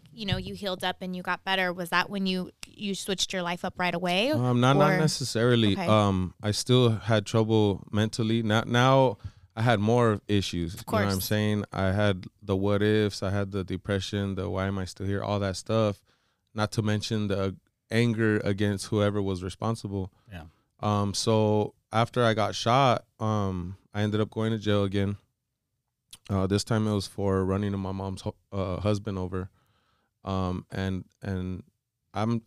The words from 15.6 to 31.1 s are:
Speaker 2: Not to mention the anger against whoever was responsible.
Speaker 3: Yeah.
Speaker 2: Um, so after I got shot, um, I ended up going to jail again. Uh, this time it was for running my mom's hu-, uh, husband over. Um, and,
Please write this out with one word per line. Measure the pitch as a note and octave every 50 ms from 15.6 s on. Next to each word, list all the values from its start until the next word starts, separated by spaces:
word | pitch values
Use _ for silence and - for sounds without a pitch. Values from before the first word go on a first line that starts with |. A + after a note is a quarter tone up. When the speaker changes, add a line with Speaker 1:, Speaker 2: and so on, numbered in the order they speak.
| - - A2 A2+ A2 G#2 G2 - _ _ _ _ _ _ _ _ _ _ _
Speaker 2:
Not | A2 G#2+ G#2 -
to | -
mention | G#2+ G#2+ G#2+ G#2+ - - A#2 G#2+ G#2 G2+
the | G2 G2 F#2+ G2 F2 - _ _ _ _ _ _
anger | A2+ A2+ A#2+ A#2+ A2+ G#2+ A2+ A2 G#2+ G#2+
against | - G2+ G2+ F#2+ G#2 G#2 G#2 F#2+ - -
whoever | - G#2 G2+ G#2 G2+ G#2
was | G2 F#2+ F#2+ F2+ F2+
responsible. | F#2+ - - G#2+ G#2+ A2+ A2 - G#2 G2 G2 F#2 F2+ - _ _ -
Speaker 3:
Yeah. | G2 F2 D2+ E2 - _ _ _ _ _
Speaker 2:
Um, | - G#2+ G#2 G#2 G2+ G2+ F#2+
so | - - A#2+ A2 A2 G#2+ G#2+ G#2+ G#2+ G#2 - - _ _ _
after | - A2 A#2 - - B2 A#2+
I | A2+ A2
got | G#2+ G#2 G2+ F#2
shot, | - - A#2 A#2 C3+ C#3 B2+ A2+ - - _ _ -
um, | A2 A2 G#2+ G#2+ G2+ F#2+ F#2 F2+ F2 F2+ F#2+ - _ _ -
I | G#2 G#2
ended | G#2+ G2+ G#2+
up | G#2+ -
going | - A2 A2 A2 A2+
to | A2
jail | G2+ G#2+ G#2 G2+ G2+
again. | G2 F#2+ G2+ G2 G2+ G#2 - _ _ _ _ _ _ _ _ _ _ _ _ _ _ _ _ _ _ - - _ -
Uh, | G2+ F#2+ F#2 F#2
this | G2 G2+ -
time | - A#2 A2 G#2+ G#2+
it | G#2+
was | G2+ F#2+ -
for | - - G2 G2 F#2+ F#2+ F#2+
running | F#2 F#2+ G2 G#2 G2+ G2+ G2
my | F#2+ F#2+
mom's | F#2+ F#2+ G2 G2 F#2+ F#2
hu-, | - G#2+ - _ _ _
uh, | - G2+ F#2+ G2 F#2 F2
husband | - G#2 G#2+ G2+ G2+ A2 G2 F#2+
over. | F#2 F2+ F#2 F#2 F#2 F#2+ - _ _ _ _ _ _ _ _ _ _ _ _ _ -
Um, | F#2+ G2 F#2+ F#2+ F2+ F2+ - - -
and, | - G2 F#2+ F#2+ F#2+ F#2 F#2 -